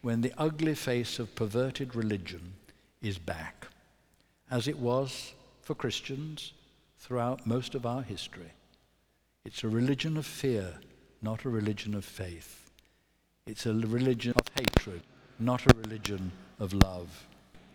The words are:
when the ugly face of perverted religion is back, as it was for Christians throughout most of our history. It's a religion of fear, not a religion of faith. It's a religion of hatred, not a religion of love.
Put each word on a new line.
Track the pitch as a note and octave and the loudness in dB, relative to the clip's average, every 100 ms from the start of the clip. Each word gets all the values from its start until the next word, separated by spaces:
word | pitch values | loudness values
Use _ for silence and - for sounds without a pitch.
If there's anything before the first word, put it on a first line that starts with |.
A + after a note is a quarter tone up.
when | A#2+ A#2 | 2 2
the | B2 - | 2 2
ugly | D#3 D3+ D#3 D3 | 0 2 0 2
face | - A#2+ A#2 - | 0 0 0 -4
of | A2+ - | -6 -2
perverted | A2 A2+ C3 - C3 A#2 | 0 2 0 -2 -4 -2
religion | A2 G#2 E2+ F2 F2 F#2+ - - _ _ | 0 -2 -4 -12 -12 -16 -20 -20 _ _
is | G#2+ F2+ | -6 -4
back, | E2 E2+ D#2+ - - - _ _ _ _ _ _ _ | -6 -6 -8 -14 -20 -20 _ _ _ _ _ _ _
as | B2+ A#2+ | 0 0
it | D3+ | -2
was | A#2+ B2+ C3+ - - - - - | 0 0 0 -6 -12 -18 -20 -20
for | - D3+ | -8 -4
Christians | B2 - - C3+ D#3 D3+ - - - _ _ _ | -2 -4 -6 -8 -8 -10 -14 -16 -20 _ _ _
throughout | - B2 A#2+ B2+ A2+ | -4 0 0 -2 0
most | B2 B2 C#3 | 0 0 -4
of | A#2+ | -2
our | B2+ | -2
history. | C3 F#2+ - - E2+ - _ _ _ _ _ _ _ _ | -4 -8 -10 -14 -18 -20 _ _ _ _ _ _ _ _
It's | A#2 - | -14 -6
a | A2+ | 0
religion | A2+ B2+ C3+ D#3+ D#3 | 2 2 2 0 -2
of | - | -4
fear, | - C#3 A2+ F#2 D2+ - - - _ | -2 0 0 -2 -10 -18 -20 -20 _
not | G#2+ A2 | -6 -4
a | C3+ | -2
religion | A2+ G#2 G2+ G#2+ | 0 0 -2 -2
of | G#2 G2 | -4 -6
faith. | - F#2 E2+ - - - _ _ _ _ _ _ _ - | -10 -10 -10 -16 -20 -20 _ _ _ _ _ _ _ -12
It's | A2 A#2 | -4 0
a | |
religion | A2 A2+ A#2+ C3 A#2+ A#2+ - | 0 2 2 2 2 4 4
of | - - | 4 0
hatred, | G#2 - - F2 - - - - | 6 6 4 -10 -14 -20 -20 -2
not | A#2 B2+ C3+ | 0 6 8
a | A2+ | 8
religion | A2 G#2+ G2+ G2 F#2 F2+ - - | 6 -6 -4 -2 -4 -8 -18 -6
of | G2 | -2
love. | G2 F#2+ F2+ E2+ - - - - - - | 6 6 4 -10 -14 -20 -20 -20 -20 -20